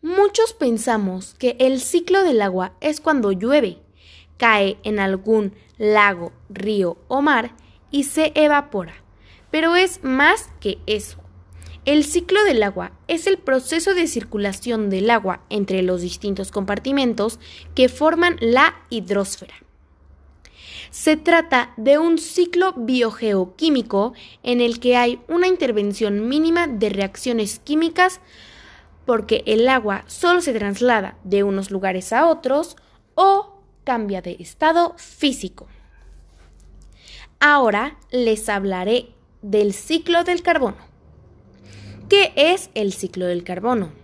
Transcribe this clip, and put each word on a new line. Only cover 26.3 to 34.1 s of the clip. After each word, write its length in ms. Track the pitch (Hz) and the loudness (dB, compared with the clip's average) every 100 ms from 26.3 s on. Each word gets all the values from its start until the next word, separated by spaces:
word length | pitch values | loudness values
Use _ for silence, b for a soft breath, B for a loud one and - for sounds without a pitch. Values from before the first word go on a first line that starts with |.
| 285 320 339 339 | 0 2 0 0
de 220 | 220 208 | -2 -2
reacciones 720 | 202 196 - 254 233 208 - | -2 -6 -6 -4 -2 -4 -6
químicas 600 | - 302 330 330 370 370 B B B B B B B _ | -4 -2 0 2 0 0 B B B B B B B _
porque 380 | - 226 220 220 - | -2 -2 0 -2 0
el 220 | 220 247 | 2 2
agua 360 | 262 214 196 - | 2 0 -6 -8
solo 340 | - 349 359 | -4 2 2
se 120 | 339 | 2
traslada 680 | 226 202 196 247 226 190 - | -2 -4 0 2 2 -2 -12
de 180 | 185 202 | -2 0
unos 300 | 202 190 196 | 0 -2 -4
lugares 400 | 196 190 185 185 | -4 -4 -4 -2
a 160 | 226 330 | 2 2
otros 480 | 320 254 277 330 - b b _ - | 2 0 -2 -2 -12 b b _ 2
o 440 | 392 392 392 - _ _ | 4 4 -2 -16 _ _
cambia 400 | - 240 208 | -6 -4 -4